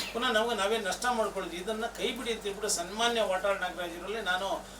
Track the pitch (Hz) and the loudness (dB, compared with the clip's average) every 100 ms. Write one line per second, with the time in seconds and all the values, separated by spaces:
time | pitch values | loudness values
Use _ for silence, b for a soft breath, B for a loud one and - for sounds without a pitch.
0 | - 226 254 220 233 220 196 220 196 180 | -2 0 2 4 4 2 2 2 0 0
1 | 247 233 208 190 175 175 190 220 233 - | 2 2 2 0 -4 -4 -4 -2 -2 -2
2 | 208 233 233 220 202 196 208 - 175 208 | -2 -2 -2 -2 -2 -2 0 0 -2 2
3 | 233 233 196 185 202 196 180 170 175 170 | 2 4 2 2 2 2 0 -2 -6 -6
4 | 185 226 - 220 339 320 B B | -6 -4 0 0 0 -2 B B